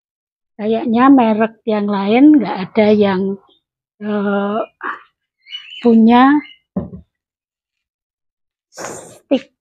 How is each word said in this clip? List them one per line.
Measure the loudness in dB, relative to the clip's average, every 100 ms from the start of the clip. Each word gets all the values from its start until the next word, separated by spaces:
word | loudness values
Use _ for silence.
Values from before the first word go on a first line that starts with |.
| _ _ _ _ _
kayaknya | -10 -6 -4 -2 0 4
merek | 4 4 0 -4 -6 -6
yang | -4 -4
lain | -4 -2 4 4 4
nggak | 0 -8 -6
ada | 0 2
yang, | 2 0 -2 -6 -8 _ _ _ _ _ _
eh, | -8 -6 -4 -4 -4 -6 -10 _ -14 -14 _ _ _ _ _ -20 -20 -4
punya | 0 4 4 4 4 2 -4 _ _ -12 -12 -16 _ _ _ _ _ _ _ _ _ _ _ _ _ _ _ _ _
stick | -18 -16 -16 -20 -20 _ -6 -6 _